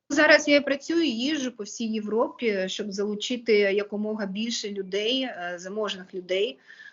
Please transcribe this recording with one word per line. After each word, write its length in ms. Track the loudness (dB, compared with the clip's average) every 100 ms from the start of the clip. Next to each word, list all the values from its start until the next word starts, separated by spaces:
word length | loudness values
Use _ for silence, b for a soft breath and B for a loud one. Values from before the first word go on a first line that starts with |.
| -2
Зараз 400 | 4 8 6 8
я 120 | 4
працюю, 440 | 4 -2 -2 0
їжджу 460 | 0 0 -2 -2 -4
по 140 | -6
всій 220 | -10 -6 -4
Європі, 800 | -4 -2 0 0 -2 -2 0 -2
щоб 260 | -4 -6
залучити 600 | -4 -4 -4 -4 -2 4 4
якомога 680 | 6 2 -2 -4 -4 -4 -6
більше 440 | -4 -4 -4 -6
людей, 520 | -8 -4 -2 0 -2
е, 320 | -2 -6 -8 -8
заможних 560 | -8 -4 -4 -4 -8
людей, 440 | -10 -2 0 0 -4 B B B